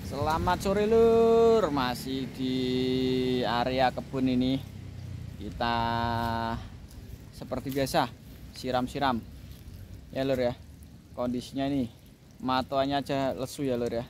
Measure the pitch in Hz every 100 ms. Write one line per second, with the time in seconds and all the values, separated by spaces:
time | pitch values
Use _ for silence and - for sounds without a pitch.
0 | - 135 151 160 175 180 196 196 214 226
1 | 226 226 226 226 226 226 185 143 123 120
2 | 131 135 127 - 131 131 127 127 127 127
3 | 127 127 127 127 113 120 123 131 127 123
4 | 123 135 131 127 127 135 - - - -
5 | - - - - 101 - 117 117 113 117
6 | 117 117 117 113 113 117 - - - -
7 | - - - - 131 127 135 135 131 175
8 | 123 - - - - - 127 127 127 139
9 | 139 117 107 - - - - - - -
10 | - 131 135 131 120 123 - - - -
11 | - - 123 123 120 135 139 143 117 -
12 | - - - - 127 131 127 139 135 143
13 | 135 139 135 92 131 - 139 120 120 117
14 | 120